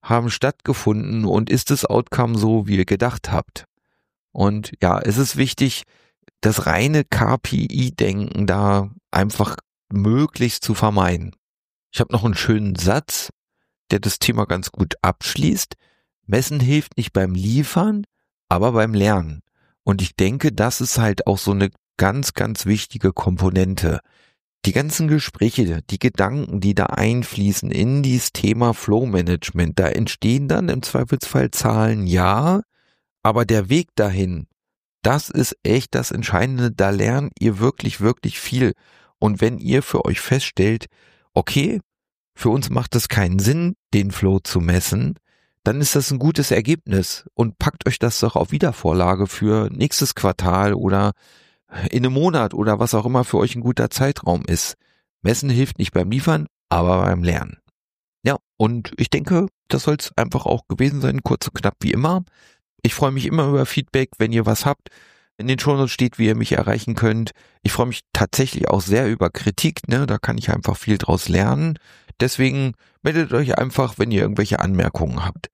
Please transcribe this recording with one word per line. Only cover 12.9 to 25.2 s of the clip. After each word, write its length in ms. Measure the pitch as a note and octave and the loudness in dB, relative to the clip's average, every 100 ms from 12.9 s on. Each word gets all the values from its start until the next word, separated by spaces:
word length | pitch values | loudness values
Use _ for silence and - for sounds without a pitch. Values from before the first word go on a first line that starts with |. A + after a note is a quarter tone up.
| B2 - - - - _ _ _ _ _ | 0 -2 -10 -10 -16 _ _ _ _ _
der 80 | G#2 | 0
das 180 | G2+ - | 0 -2
Thema 280 | - A2+ G#2 | 0 0 0
ganz 260 | F2+ G2 | -2 -6
gut 240 | - E2+ - | -4 -4 0
abschließt. 720 | - - - - D#3 - - - _ _ _ _ - | -2 -2 -4 -2 0 0 -4 -10 _ _ _ _ -2
Messen 360 | G#2 C3 D3 | -2 0 0
hilft 340 | B2+ D3 - - | 2 2 0 -6
nicht 160 | A#2 | -2
beim 220 | - F#2+ | 0 0
Liefern, 720 | F#2 F#2+ B2 D3 - G3+ G#3 G3+ _ _ _ _ | 0 0 0 0 0 0 -2 -6 _ _ _ _
aber 240 | F2+ G#2+ | 0 2
beim 220 | A#2 A2 | 2 2
Lernen. 480 | G#2+ G2 G2+ E2 D2+ - _ _ _ | 4 2 2 -2 -8 -16 _ _ _
Und 180 | - G2 | -2 0
ich 140 | F#2 - | -2 0
denke, 360 | F#2 C3 D3+ | 0 2 -2
das 300 | G#2+ A2 - | 0 -2 0
ist 180 | B2+ - | -2 0
halt 280 | A2+ G2 - | 0 0 0
auch 100 | G2 | 0
so 140 | - | 0
eine 180 | G2 G2 - _ - | 2 0 -2 _ 0
ganz, 360 | F#2+ A#2+ C#3 | 0 0 -4
ganz 320 | - G#2+ G#2+ - | -2 -4 -2 0
wichtige 460 | G#2 - A2+ F#2+ | 0 -2 -2 -2
Komponente. 880 | - - F#2 F#2+ F#2 F#2 F#2+ F#2+ C#2+ - _ _ _ _ _ - | 0 -2 2 2 2 0 0 -2 -2 -6 _ _ _ _ _ 0
Die 80 | |
ganzen 340 | F#2+ D3 - D#3+ | 0 0 -2 2
Gespräche, 760 | D3+ | 0